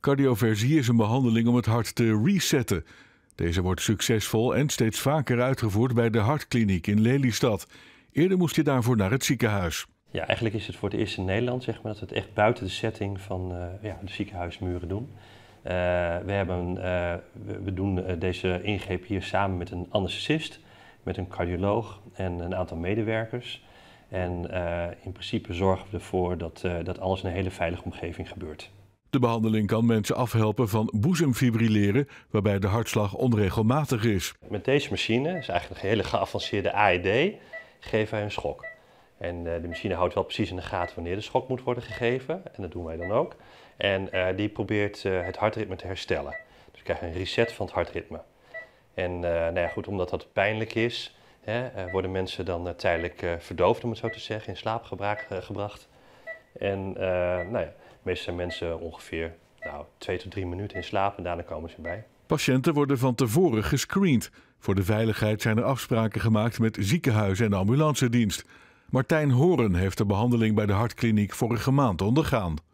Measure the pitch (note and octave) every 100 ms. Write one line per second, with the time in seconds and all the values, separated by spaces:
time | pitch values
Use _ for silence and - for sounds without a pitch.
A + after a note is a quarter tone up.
0 | - C#3 C3+ A2 A#2 G#2 A#2+ D#3 A#2+ A#2
1 | G#2+ B2+ B2 A2+ A#2 B2 A2+ A#2 A2 -
2 | A2+ G#2+ C3+ G3 - D3 A2+ F2+ - -
3 | - _ _ - E2+ F2 F#2 F2+ - G#2
4 | - A2 - A2 A#2+ - C#3+ - A2+ -
5 | C3+ D3+ B2 A#2+ B2+ B2+ A2+ G2+ B2+ A#2+
6 | A#2 A2 G#2 D3 - B2 G#2+ F#2 F#2+ G#2
7 | A2 C#3 C3 G#2+ B2+ G2+ - - - -
8 | _ - F3+ F#3 E3+ - D3 C3+ A#2 A#2+
9 | F#2+ B2+ - B2+ A#2 G2+ F2 - - _
10 | _ - D#2+ - A2+ G#2+ F#2 G2 G2+ G#2+
11 | G#2+ - F#2+ G2 B2 B2+ B2+ A2+ A2 G#2+
12 | - - - - G#2+ A#2+ F#2+ - A2+ -
13 | G2+ G2 F#2+ F#2 F#2 F2 F2 G2 G#2+ E2
14 | F#2 - G2+ F#2 F2 - F#2 F2 E2+ G2
15 | C#3 - - - - - - F2+ F2+ F2
16 | F2 F2 F2 G2+ F2+ F2+ F2 F#2 F#2 F2+
17 | F2 F2 - - G2+ G2 F#2+ F#2 G2 F2+
18 | F#2 F2 F#2 F2+ F#2 F2 G2 G2+ - F2+
19 | - G2 - F#2 G2 F#2 E2+ F2 F2+ G#2
20 | F2+ - - D#3 - - - - - -
21 | - F2+ F#2 - F2 F2 G2 G#2+ A2 -
22 | - - F#2+ F2 F2 F#2 F2+ E2 E2+ A2
23 | A2 A2 A2+ B2 - - - - - -
24 | - F#2 F2+ F2 F2 F#2 E2+ F2 E2+ E2+
25 | - F2+ - A2+ - F2 F#2+ F#2 - F#2
26 | - F#2+ F2+ F2 E2 - F#2 F2 E2 F#2
27 | F#2 F#2 F#2+ F2+ F#2 - E2+ E2+ - -
28 | F2 E2 F#2 - D#2+ D2+ - - - _
29 | _ C3+ A#2+ A#2 A2 A2 G2+ A2+ A#2 A2
30 | G2 - A#2+ A2+ G#2+ G#2 A#2 A2 A2 G#2+
31 | C3 E3 D#3 A#2+ B2 A2+ A2+ G#2+ G2+ A2+
32 | C#3+ - _ A2 G2+ G2 G2 A2 A2 A#2
33 | G2+ - B2+ A2 G2 A2+ A2 C#3+ D3 B2
34 | A2+ G2 - - - G#2 - C#3+ - G2
35 | - A#2 D3 F3+ - F2 - F2+ F#2+ A2
36 | F#2 G#2 F#2+ G#2 - G#2 F#2+ G2+ G#2 F2+
37 | F#2+ A2+ F3+ - - - - _ - A2
38 | G#2+ G#2+ G#2 - D2 C#2+ - - - -
39 | _ _ F2 F2 E2+ E2 E2+ F2 G#2 F2
40 | F2 G2 F2+ - F#2+ F2+ - F#2+ F2 -
41 | E2+ F#2+ - C3 B2 B2+ C3 A#2+ A#2 -
42 | A#2 B2+ C3 F3+ - - F#2 F2+ E2 E2
43 | F2+ A2+ E3 - - - - _ G2+ G2
44 | F#2+ F#2+ F#2 F#2+ G#2 - G2+ G#2+ G#2 -
45 | G2+ F#2 F2+ - G#2+ A2+ G2 F#2+ F#2 F#2+
46 | - D#2 C#2+ - - - - - - E2+
47 | F2 E2 F#2+ - A#2 - F#2+ - F2 F2
48 | - E2 - _ _ - - _ _ -
49 | F2+ F2+ F2 E2+ E2 F2 E2+ - - G2+
50 | F2+ F2+ - - G2+ A2 A2 A2+ A#2+ -
51 | - _ - _ - A#2 B2+ G#2+ F#2 F#2+
52 | F#2 F#2 F#2 - F2+ F2 F2 E2+ F#2+ E2+
53 | F2 - F2+ E2+ - E2+ F2+ A#2+ A#2+ A2
54 | A#2 - - G#2+ A2+ A2+ A2 A2+ - F#2+
55 | G2+ G#2 - F#2+ - G2 G#2 - - -
56 | - - - - _ - G2+ G2 F#2+ F#2
57 | F#2+ F2+ F2+ F2+ F2 A2+ D#2 - - -
58 | - F2 - F2 F2 - E2+ D#2+ E2 -
59 | - E2 E2 - _ _ - D2 D2 _
60 | - F#2 F#2 G2+ F#2 F2+ G#2 F#2+ - G2+
61 | G2 - F2 E2+ E2+ D#2+ E2 - D#2+ F#2
62 | - _ _ D#3 - C3 C3 D3 C#3+ C#3
63 | C3 A#2+ B2+ C3 F3+ A2 - C#3 - G3
64 | G3 A#2+ - - _ _ - F#2+ F#2 G#2+
65 | A2+ G#2 G#2+ G#2+ A#2 A2 A2+ C3 - A#2+
66 | A2 - A2 G#2+ A2+ - A2+ - G2 E3
67 | C#3 G#2+ G2+ F#2+ A2+ G2 F#2+ C3+ D#3 C#3+
68 | B2 A#2+ G#2+ - - - - _ - B2+
69 | C3 D#3+ D3 B2 E3+ D#3 A2+ F2+ F#2+ -
70 | G2+ G2+ A#2+ A#2+ A2 G#2+ G#2 G2+ A#2 -
71 | A#2 G#2+ G2+ - A#2 A2+ B2 C#3 C3 E2+
72 | G2 C3 - A#2+ F2+ D2+ _